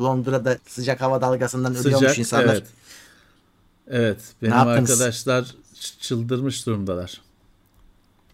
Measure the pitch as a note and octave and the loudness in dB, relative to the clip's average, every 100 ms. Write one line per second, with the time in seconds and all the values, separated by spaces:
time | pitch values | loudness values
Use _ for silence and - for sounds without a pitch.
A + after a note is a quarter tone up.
0 | B2+ C3 B2+ C3 B2 A#2+ - - B2 C3 | -2 0 0 0 0 -2 -6 -6 -4 -2
1 | C3 C3 B2+ B2+ B2 B2+ B2+ B2 C#3 C3+ | 0 0 0 0 -2 -2 -4 0 2 4
2 | C3+ A#2+ A2+ A#2 B2 G#2+ - _ - - | 4 2 0 2 2 2 -4 _ -20 -20
3 | - _ _ _ _ _ _ _ - B2+ | -20 _ _ _ _ _ _ _ -6 -2
4 | A2+ G2+ - - A2 A#2+ B2 A#2+ B2 A#2+ | 0 -2 -10 -4 2 4 4 4 2 2
5 | B2+ A2+ - B2+ B2+ - _ - - - | 2 0 -2 -2 -2 -12 _ -16 -16 -14
6 | - A#2+ A#2 B2+ C3+ B2+ - G#2+ F#2+ F2 | -6 -4 -4 -4 -4 -4 -4 -4 -4 -6
7 | F2+ - _ _ _ _ _ _ - _ | -8 -14 _ _ _ _ _ _ -20 _
8 | _ _ _ | _ _ _